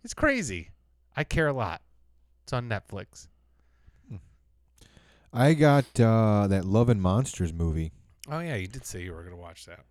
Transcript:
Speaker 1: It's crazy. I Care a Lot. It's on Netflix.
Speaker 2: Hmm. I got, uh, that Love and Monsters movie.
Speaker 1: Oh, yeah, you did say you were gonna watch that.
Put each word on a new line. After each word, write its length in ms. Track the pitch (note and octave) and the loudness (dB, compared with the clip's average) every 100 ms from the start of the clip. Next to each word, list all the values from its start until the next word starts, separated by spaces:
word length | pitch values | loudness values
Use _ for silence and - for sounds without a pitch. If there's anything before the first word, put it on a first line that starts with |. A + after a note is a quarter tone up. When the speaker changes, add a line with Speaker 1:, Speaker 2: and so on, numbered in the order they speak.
Speaker 1:
It's 100 | - | -16
crazy. 560 | - D4+ C4 D3 F2+ E2 - _ _ _ - | 0 0 0 -4 -8 -12 -20 _ _ _ -8
I 80 | |
Care 240 | D3+ - D3+ | -4 0 0
a 60 | |
Lot. 280 | C3 G2+ - _ _ _ _ _ _ | -2 -4 -6 _ _ _ _ _ _
It's 80 | - | -8
on 140 | B2+ A#2+ | -6 -4
Netflix. 580 | G#2 - G2 F#2 - - _ _ _ _ _ - _ _ | -8 -8 -14 -14 -20 -20 _ _ _ _ _ -20 _ _
Speaker 2:
Hmm. 80 | G2 - _ _ _ _ _ _ _ _ _ _ | -18 -18 _ _ _ _ _ _ _ _ _ _
I 200 | A#2 C#3 | 2 4
got, 320 | D#3+ D3+ C#3+ C3 - | 6 6 4 2 2
uh, 480 | A2+ A2+ A2 G#2 G2+ | 4 6 4 4 2
that 180 | G2 F#2 | 0 2
Love 240 | G#2+ A#2+ | 2 4
and 120 | A2 | 4
Monsters 520 | F#2 G2+ C3+ - F2 | 2 0 -2 -4 -6
movie. 380 | E2 E2 D#2+ D#2+ - _ _ - | -2 -2 -2 -6 -10 _ _ -12
Speaker 1:
Oh, 100 | D3+ | -10
yeah, 160 | E3+ A#2+ | -6 -8
you 120 | F#2+ | -8
did 180 | B2+ - | -12 -14
say 160 | F#2 | -12
you 100 | F2+ | -12
were 100 | E2 | -14
gonna 120 | F2 F2 | -16 -18
watch 280 | E2+ E2 - | -20 -20 -20
that. 200 | E2+ _ | -20 _